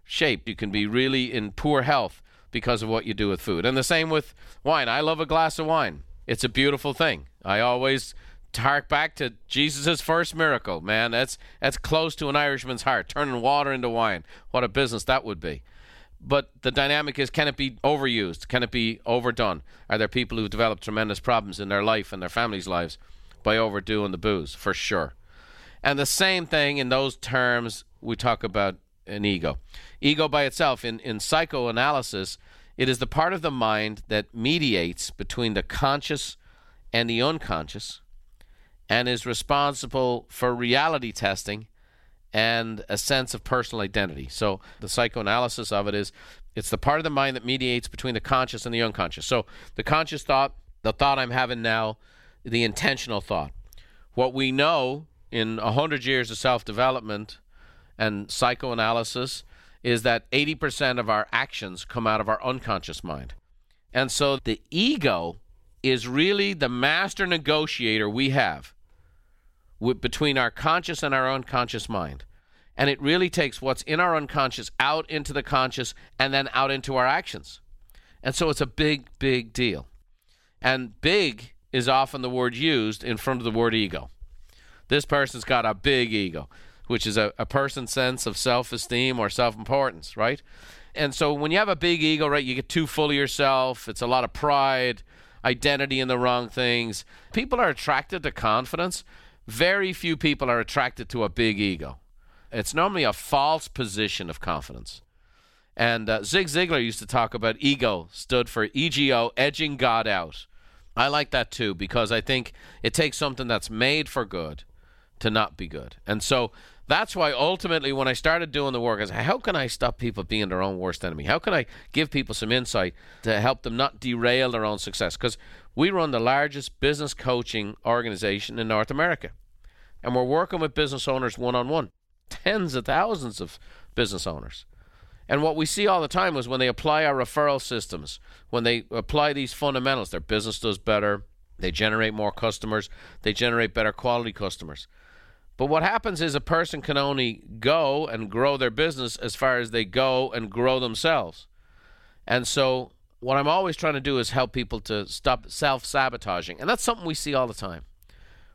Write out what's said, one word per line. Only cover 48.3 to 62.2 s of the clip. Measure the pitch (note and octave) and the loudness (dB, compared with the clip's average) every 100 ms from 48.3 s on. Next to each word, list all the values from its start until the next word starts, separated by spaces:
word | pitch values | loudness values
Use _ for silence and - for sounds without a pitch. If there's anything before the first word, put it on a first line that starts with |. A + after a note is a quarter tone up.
| C3 B2+ A2+ B2 | 0 0 -4 -4
and | |
the | A#2 | 0
unconscious. | A2+ G#2 F2 D#2 | 0 0 -4 -4
So | - B2 - - - - | -2 0 0 -10 -12 -6
the | |
conscious | - D#3 D#3+ D3+ | 0 0 0 -4
thought, | - C3+ C#3 - - - | 2 2 2 -2 -20 -4
the | A2 | -2
thought | - C#3 C3+ | 2 4 2
I'm | B2+ | 0
having | B2+ B2+ A#2+ | 0 0 0
now, | A2+ A2+ A2 G#2+ - - - - | 0 0 0 -4 -14 -20 -20 -18
the | - A#2 | -4 0
intentional | A#2 G2 F#3+ C3+ - G#2 | 0 2 0 0 -2 -4
thought. | - F#2 C#2+ - - - - - - | -2 -2 -2 -8 -18 -20 -20 -20 -6
What | - B2+ | 0 2
we | C3 C3+ | 2 2
know | C3 D3 E3 C3 C#3+ D#3+ - - | 4 4 4 0 -4 -10 -20 -6
in | A#2 A2+ A2+ | -2 0 0
a | A2 | 0
hundred | A2+ D#3 D3 | 2 2 0
years | A#2+ C3 A#2 | 2 0 0
of | A2+ | 0
self-development | C3 A#2+ - G#2+ C3 C3 G#2+ G#2 G#2+ - _ - - - - - | 2 2 0 0 2 2 -2 -6 -6 -14 _ -20 -20 -20 -18 -4
and | A2 G2+ G#2 | -2 -2 -6
psychoanalysis | - B2+ B2 C3 A#2 A2 A#2 A2+ B2+ C3 - - - - - | 0 0 0 -4 -2 0 0 -2 -4 -6 -8 -14 -20 -20 -8
is | B2 A#2+ | -2 0
that | A#2+ A#2 - | 2 0 2
eighty | C3+ D3 | 0 2
percent | D#3 D3 - C3+ B2 | 0 -4 -2 0 0
of | A2 | 0
our | G#2+ G#2 | 0 0
actions | A2+ C3+ - G2 F2+ | -2 -2 -6 -10 -10
come | - B2 A2+ | -8 -2 2
out | |
of | A2 | 2